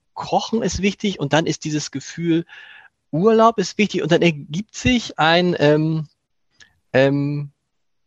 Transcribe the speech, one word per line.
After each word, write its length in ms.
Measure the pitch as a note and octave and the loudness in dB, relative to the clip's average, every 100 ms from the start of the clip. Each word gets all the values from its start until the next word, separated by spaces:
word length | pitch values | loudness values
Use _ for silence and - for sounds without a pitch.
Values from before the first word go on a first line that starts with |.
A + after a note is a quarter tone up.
| _ | _
Kochen 480 | - - F3+ - A3 | -14 -4 -4 -2 -2
ist 200 | F#3 - | -2 -2
wichtig 380 | G3+ - G#3 F#3 | -2 -2 -6 -4
und 120 | C#3+ | -2
dann 140 | - - | 0 0
ist 180 | - | -4
dieses 280 | D#3+ D3+ - | -4 -6 -6
Gefühl, 520 | C3+ - - E3+ E3 E3+ - - - - _ _ | -12 -12 -6 -2 0 -2 -12 -20 -20 -20 _ _
Urlaub 460 | D#3 G#3+ A3 A3+ A3+ | 0 2 4 4 2
ist 200 | F3+ - | -4 0
wichtig 240 | G#3 F3+ | -2 0
und 80 | D#3 | 0
dann 120 | E3+ | 2
ergibt 520 | E3+ D3 C#3 D#3 - | 2 0 -6 -10 -10
sich 440 | - B3 A#3+ - - | -4 0 0 -2 -2
ein, 340 | D#3 E3+ F3+ E3+ | 2 4 2 2
ähm, 480 | D3 D3+ D#3+ D#3+ D3 _ _ _ _ _ - _ _ | 4 4 2 -2 -6 _ _ _ _ _ -20 _ _
ähm, 580 | B2+ C3+ C#3+ C#3+ D3 C#3+ _ _ _ _ _ | 2 2 2 -2 -4 -8 _ _ _ _ _